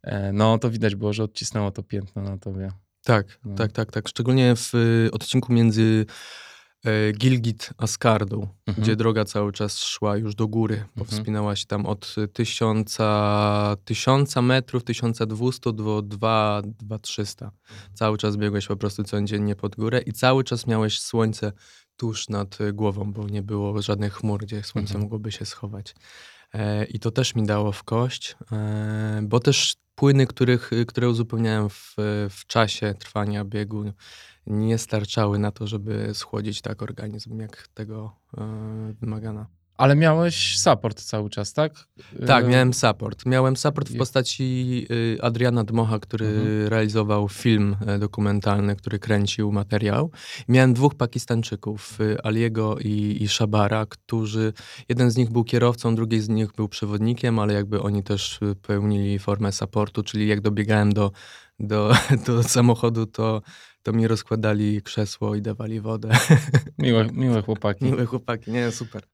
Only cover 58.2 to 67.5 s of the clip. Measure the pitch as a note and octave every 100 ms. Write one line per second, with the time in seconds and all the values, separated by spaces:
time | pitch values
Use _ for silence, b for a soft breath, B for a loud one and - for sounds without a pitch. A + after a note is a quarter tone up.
58.2 | - - G#2 G2+ - G2+ G#2 G#2 G2+ G2+
59.2 | G2+ G2+ G2+ F#2+ G2 G#2+ G#2 - G2+ G#2+
60.2 | G#2 G#2 G#2+ G#2 G#2 G#2+ G#2 G#2 G2+ G2
61.2 | B B B - G#2 G#2+ G#2 A#2+ - B2+
62.2 | A#2+ A#2+ A#2 B2+ A#2+ A#2 A#2 A#2 A2 -
63.2 | A2+ A2 B B B B - A2+ A2+ A2
64.2 | - A2 G#2+ G#2 G#2 G#2 - - G#2 -
65.2 | G#2+ G#2 G#2+ A2 A2 A2 G#2+ A2 A2 B2
66.2 | - D#3 - - - - B2+ A2+ A2 B2
67.2 | C3 A2+ G2+